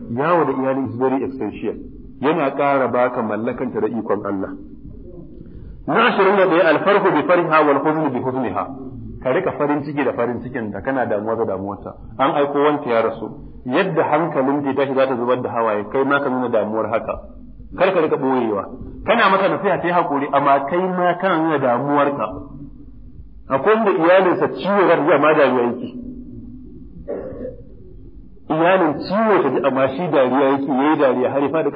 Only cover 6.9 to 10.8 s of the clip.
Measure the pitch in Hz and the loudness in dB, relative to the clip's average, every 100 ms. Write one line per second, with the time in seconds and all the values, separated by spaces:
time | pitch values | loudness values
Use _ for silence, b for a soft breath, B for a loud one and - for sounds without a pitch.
6.9 | 202 190 151 139 175 160 156 151 139 147 | 4 4 2 4 2 4 4 4 4 2
7.9 | 156 151 123 127 127 113 98 - - - | 0 0 -2 -4 -4 -4 -4 -6 -8 -12
8.9 | - - - 131 156 160 131 147 147 143 | -12 -14 -6 -2 0 0 0 0 0 -2
9.9 | 143 123 107 117 117 127 127 107 98 | -2 -2 0 -2 -2 -6 -6 -6 -6